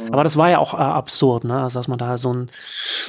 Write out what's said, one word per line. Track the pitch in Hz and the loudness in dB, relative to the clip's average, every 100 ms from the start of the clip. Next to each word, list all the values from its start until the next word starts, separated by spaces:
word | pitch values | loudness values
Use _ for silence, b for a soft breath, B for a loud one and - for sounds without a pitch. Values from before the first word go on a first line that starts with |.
| 113 | 0
Aber | 135 | 2
das | 156 151 | 4 4
war | 170 | 6
ja | 156 | 4
auch, | 156 | 2
äh, | 165 | 0
absurd, | 139 156 - - 135 117 | 0 -2 0 2 2 2
ne? | 117 131 | -2 -4
Also, | 127 123 | -4 -6
dass | 120 | -6
man | 127 | -4
da | 120 120 | -4 -2
so | 123 | -2
ein, | 123 123 B B B B B | -4 -6 B B B B B